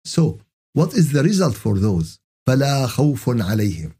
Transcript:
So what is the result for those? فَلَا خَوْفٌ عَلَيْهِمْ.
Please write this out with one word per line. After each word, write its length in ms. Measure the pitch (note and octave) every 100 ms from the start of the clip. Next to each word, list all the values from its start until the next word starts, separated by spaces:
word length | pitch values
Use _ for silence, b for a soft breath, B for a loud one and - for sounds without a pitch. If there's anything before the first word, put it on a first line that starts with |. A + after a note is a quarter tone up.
So 360 | - - D#3 - _ _ _ C#3+
what 160 | D#3+
is 180 | A#3+ D3+
the 120 | C#3+ D#3
result 260 | G3 E3+ G#2
for 180 | A2 G2
those? 400 | G#2+ F2 D#2+ - _ _ -
فَلَا 380 | C3 C#3 C#3 B2+
خَوْفٌ 380 | - D3 B2 - A#2+ G#2
عَلَيْهِمْ. 420 | G#2+ G#2 D#2+ D#2